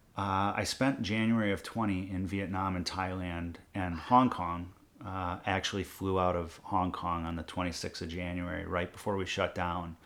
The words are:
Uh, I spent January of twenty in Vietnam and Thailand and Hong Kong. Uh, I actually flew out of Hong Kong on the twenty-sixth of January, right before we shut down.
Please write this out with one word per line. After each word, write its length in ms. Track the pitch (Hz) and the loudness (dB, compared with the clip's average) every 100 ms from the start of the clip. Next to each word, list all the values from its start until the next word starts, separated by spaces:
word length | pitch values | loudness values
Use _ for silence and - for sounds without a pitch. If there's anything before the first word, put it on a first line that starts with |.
| - - | -10 -4
Uh, 360 | 98 95 101 101 | 0 2 2 2
I 80 | |
spent 400 | 98 - 131 135 | 0 2 2 2
January 480 | 95 110 110 113 104 | 0 2 4 4 4
of 100 | 95 | 0
twenty 480 | - 113 107 92 92 | -2 -2 0 0 0
in 160 | 95 92 | -2 0
Vietnam 500 | 98 98 92 95 92 | 0 -2 0 0 0
and 80 | |
Thailand 760 | 85 92 92 92 90 85 85 85 - 101 | -2 -2 -2 -2 -4 -4 -6 -8 -8 -4
and 180 | 90 | -2
Hong 380 | 82 - 123 127 | -2 6 8 8
Kong. 420 | - 87 87 90 - - - 98 | 4 -2 -4 -8 -12 -20 -14 -8
Uh, 320 | 95 90 87 | -4 -4 -2
I 140 | - | 0
actually 320 | 95 - 101 | 0 0 -2
flew 360 | 90 - 98 95 | -4 -4 0 4
out 160 | 90 87 | 4 2
of 240 | 82 - | -2 -8
Hong 280 | - 95 90 | -2 2 2
Kong 360 | 85 90 85 82 | 0 -2 -2 -2
on 80 | 82 | -4
the 80 | |
twenty-sixth 580 | - - 90 80 - - | -4 -2 -2 -2 -6 -6
of 80 | 82 | -8
January, 560 | 87 87 90 87 87 82 | -6 -4 -4 -4 -4 -2
right 260 | 87 90 | -2 -2
before 240 | - - 98 | -4 -2 -2
we 80 | 90 | 0
shut 260 | - 90 | 0 0
down. 420 | - 87 87 85 82 | 0 -2 -2 -4 -10